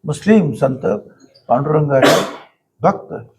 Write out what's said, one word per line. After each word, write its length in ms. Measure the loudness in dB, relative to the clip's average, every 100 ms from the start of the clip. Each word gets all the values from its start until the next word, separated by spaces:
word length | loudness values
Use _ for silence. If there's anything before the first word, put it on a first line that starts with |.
मुस्लिम 480 | -8 -6 4 4 4
संत 340 | -2 -4 -2 -4 -4 -8 _ _ _ -2
पांडुरंगाचे 760 | -2 0 0 2 2 4 2 -2 -12 -20 _ _ _
भक्त 340 | -2 -2 -10 -14 -16